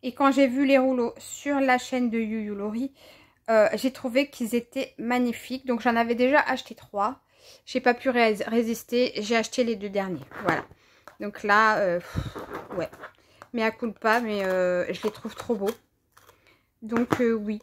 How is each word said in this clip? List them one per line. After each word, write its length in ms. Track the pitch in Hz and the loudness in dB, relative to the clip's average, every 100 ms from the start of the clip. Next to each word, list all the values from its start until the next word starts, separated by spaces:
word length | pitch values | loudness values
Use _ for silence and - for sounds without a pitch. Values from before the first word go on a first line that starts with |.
Et 120 | 254 | -8
quand 200 | - 277 | 2 4
j'ai 140 | 269 269 | 6 4
vu 180 | 247 277 | 4 4
les 120 | 269 | 6
rouleaux 360 | 262 254 233 - | 4 2 -2 -6
sur 440 | - - 285 285 | -18 -10 -4 0
la 160 | 269 254 | 2 2
chaîne 320 | - 254 240 | 0 -2 0
de 80 | 226 | -2
Yu 240 | 220 220 | -4 -4
Yu 120 | 208 | -6
Lori, 400 | 202 208 220 269 _ - - _ _ - | -6 -6 -4 -6 _ -20 -20 _ _ 2
euh, 200 | 220 208 | 4 4
j'ai 200 | 214 254 | 2 -2
trouvé 360 | 247 262 233 285 | -4 0 0 0
qu'ils 260 | - 233 240 | -4 -2 -2
étaient 380 | 233 269 254 - | -4 -8 -8 -6
magnifiques. 680 | 226 247 247 226 - 262 262 | -2 0 0 -2 -8 -10 -4
Donc, 140 | 233 | -2
j'en 160 | 247 233 | 0 2
avais 200 | 233 233 | 0 2
déjà 260 | 247 294 | 4 4
acheté 340 | 220 254 - 233 | 2 -4 -6 -18
trois. 460 | - 202 208 262 _ _ - - - | -12 -4 -4 -4 _ _ -20 -20 -6
J'ai 140 | 254 | 0
pas 140 | 247 | 2
pu 160 | 240 262 | 2 0
rés-, 340 | 240 226 202 214 | 4 4 2 0
résister. 680 | 226 226 226 - 240 247 - | 0 0 -4 -2 0 0 -2
J'ai 200 | 214 226 | -2 0
acheté 260 | 220 - | 0 -2
les 140 | 233 214 | 0 -2
deux 120 | 202 | -4
derniers. 360 | 196 190 165 - - | -4 -4 -6 -10 -6
Voilà. 220 | 202 160 - - _ _ - _ | -2 -2 -4 -20 _ _ -20 _
Donc 220 | 208 - | -12 -8
là, 340 | 214 208 220 214 | 2 4 6 4
euh, 220 | 190 175 | 2 0
pff, 380 | - - - - - - - - | -4 -8 -6 -12 -12 -14 -8 -6
ouais. 120 | - - - _ _ _ - | -6 -10 -20 _ _ _ -10
Mais 100 | 233 | -2
à 80 | 220 | -2
culpa, 480 | 220 233 208 226 226 | -2 -8 -2 2 2
mais, 240 | 226 208 | 0 -2
euh, 480 | 190 185 180 180 - | 0 2 2 0 -2
je 120 | 180 | -4
les 80 | 214 | -6
trouve 240 | - 226 - | -6 -14 -14
trop 200 | - 220 | -4 -2
beaux. 180 | 196 220 _ _ _ _ _ _ _ _ _ _ | -2 -4 _ _ _ _ _ _ _ _ _ _
Donc, 400 | 220 233 240 - | -4 -2 0 2
euh, 120 | 240 | 2
oui, 280 | 226 208 214 | 0 -2 -8